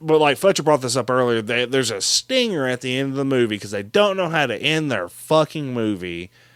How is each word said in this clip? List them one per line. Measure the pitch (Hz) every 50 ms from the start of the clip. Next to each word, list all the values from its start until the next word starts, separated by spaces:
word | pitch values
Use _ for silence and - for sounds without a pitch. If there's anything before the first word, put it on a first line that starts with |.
but, | 160 160 156 156
like, | 151 147 -
Fletcher | - - 196 185 - 143
brought | 156 151 131
this | 131 123 117
up | 131 110 127
earlier. | 127 127 123 123 117 113
They, | 107 107 120 120 123
there's | 120 131 135 127 110
a | 110 95
stinger | - - - - - - 262 254 240 226 190 151 131
at | 127 127 123
the | - 127 127
end | 131 139 135
of | 131
the | 139 139
movie | 135 135 123 120 107 107 101
'cause | - 98
they | 104 101 101
don't | 107 - 202 208 202 190
know | 190 180 160
how | 165 160 147
to | 123 107
end | - 120 147 160 160 156 143
their | 120 98 87 87
fucking | - - - - 156 156 151 - - 160 147 131 123
movie. | 120 113 107 104 87 90 87 85 85 90 - _ _ _ _ _